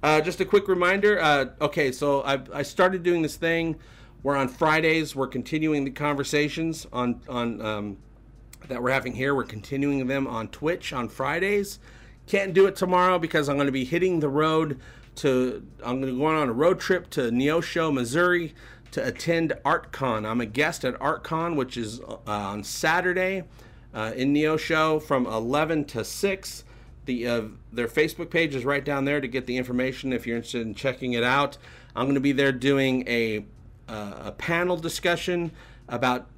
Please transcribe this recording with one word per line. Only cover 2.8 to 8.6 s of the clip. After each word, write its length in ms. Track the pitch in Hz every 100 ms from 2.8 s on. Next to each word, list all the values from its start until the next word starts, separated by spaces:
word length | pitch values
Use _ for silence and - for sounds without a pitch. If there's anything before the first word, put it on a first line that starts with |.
| 185 190
doing 200 | 175 175
this 140 | 156 -
thing 400 | 165 165 165 156 - - - -
where 140 | 135 139
on 100 | 131
Fridays 720 | - 160 156 160 160 151 139
we're 100 | 131
continuing 580 | 131 120 160 156 151
the 60 | 139
conversations 960 | 123 147 139 139 147 147 147 165 156 -
on, 280 | 120 123 120 -
on, 320 | 123 117 113
um, 360 | 110 107 104 98 - - - - - -